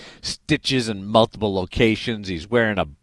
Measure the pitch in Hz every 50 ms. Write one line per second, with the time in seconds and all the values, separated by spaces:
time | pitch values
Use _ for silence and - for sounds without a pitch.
0 | - - - - - - - - _ - 151 143 - - 135 131 117 110 110 98
1 | 95 101 110 113 113 117 - 98 107 104 95 95 92 92 - - 127 113 110 104
2 | - - 117 107 104 92 92 82 78 101 117 120 117 110 104 92 85 73 71 -